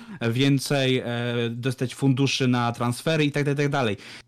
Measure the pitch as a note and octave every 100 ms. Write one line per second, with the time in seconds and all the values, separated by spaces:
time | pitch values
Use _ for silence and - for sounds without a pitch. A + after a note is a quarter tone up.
0 | A#3 F#3+ A#2 A#2+ C#3 C3+ - C#3+ C3 B2+
1 | G#2+ A#2+ A#2+ A#2+ A#2 A#2+ C3 B2 C3 -
2 | C#3 C3 C3+ - B2+ B2 A#2+ A2+ A#2+ B2
3 | D#3+ D#3+ D3 C#3+ C#3+ C#3 C#3+ C#3+ A#2 G2+
4 | - -